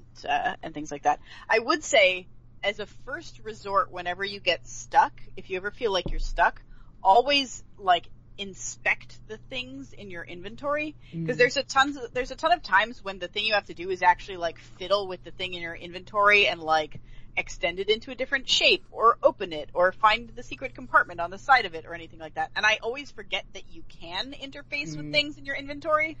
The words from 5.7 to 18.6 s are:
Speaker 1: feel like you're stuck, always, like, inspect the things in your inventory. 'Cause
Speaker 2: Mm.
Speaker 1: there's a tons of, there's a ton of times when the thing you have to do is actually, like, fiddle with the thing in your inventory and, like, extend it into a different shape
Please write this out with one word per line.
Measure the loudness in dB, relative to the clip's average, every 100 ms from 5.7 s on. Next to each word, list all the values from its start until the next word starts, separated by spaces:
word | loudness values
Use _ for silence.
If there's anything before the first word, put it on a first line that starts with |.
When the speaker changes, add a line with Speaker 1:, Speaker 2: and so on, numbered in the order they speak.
Speaker 1:
feel | -4 -2
like | 0 0
you're | 0
stuck, | 0 2 2 2 -12 -18 -18 0
always, | 6 6 8 4 2 -6 -16 -2
like, | 4 4 2 -16 -16 -12
inspect | -12 -10 -12 -4 0 0 -4 -16 -14
the | -14 -10
things | -10 -10 -12 -14
in | -14 -12
your | -12
inventory. | -12 -12 -12 -8 -4 -2 -4 -10 -12
'Cause | -6 -2 4
Speaker 2:
Mm. |
Speaker 1:
there's | 4 2
a |
tons | 0 2 2 0
of, | -6
there's | -6 -6
a | 0
ton | 2
of | 2
times | 4 4 4 0
when | -8 -6
the | -6
thing | -4 2
you | 2
have | 0
to |
do | -6 -4
is | 4
actually, | 6 6 2 -4
like, | -4 -4 -14 -12
fiddle | -10 -8 -8
with | -10 -10
the |
thing | -10 -8
in | -8
your | -8 -10
inventory | -12 -14 -6 2 6 8 6
and, | 2
like, | 2 2 2 -6 -14 -14 -10 -8
extend | -8 -4 -4 -2
it | 0
into | 0 -2
a | -8
different | -4 -4 0
shape | 4